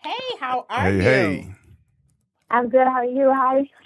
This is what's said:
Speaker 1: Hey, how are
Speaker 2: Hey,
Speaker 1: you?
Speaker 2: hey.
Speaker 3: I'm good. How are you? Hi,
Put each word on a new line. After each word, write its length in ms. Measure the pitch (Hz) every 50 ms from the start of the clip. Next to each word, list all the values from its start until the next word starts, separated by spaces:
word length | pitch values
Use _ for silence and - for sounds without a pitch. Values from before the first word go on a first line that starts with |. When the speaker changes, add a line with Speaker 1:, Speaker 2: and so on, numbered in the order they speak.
| -
Speaker 1:
Hey, 340 | 302 392 480 523 508 466 -
how 260 | 277 254 254 247 - -
are 140 | 208 240 - -
Speaker 2:
Hey, 60 | 101
Speaker 1:
you? 60 | 98
Speaker 2:
hey. 460 | 90 123 131 135 120 98 92 76 - - - - _ _ - _ _ _ _ _ _ _ _ _ _ _ _ _ _ -
Speaker 3:
I'm 200 | - 240 247 233
good. 160 | 220 262 262
How 120 | 254 254 254
are 60 | 240
you? 260 | 247 254 269 277 269 262
Hi, 300 | 269 254 254 262 269 277 277 _ _ -